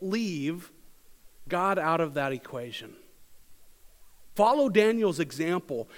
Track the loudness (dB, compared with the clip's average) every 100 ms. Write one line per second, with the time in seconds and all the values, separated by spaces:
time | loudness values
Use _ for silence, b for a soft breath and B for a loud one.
0 | -4 -2 -2 -2 -4 -4 -10 -20 -20 -20
1 | -20 -20 -20 -18 -4 0 0 2 2 2
2 | 0 -2 -4 -4 -8 -12 -10 -12 -14 -20
3 | -20 -20 -20 -20 -20 -20 -20 -20 -20 -20
4 | -20 -20 -8 2 4 4 4 6 4 4
5 | 2 0 -4 -2 -2 -2 -2 -8 -8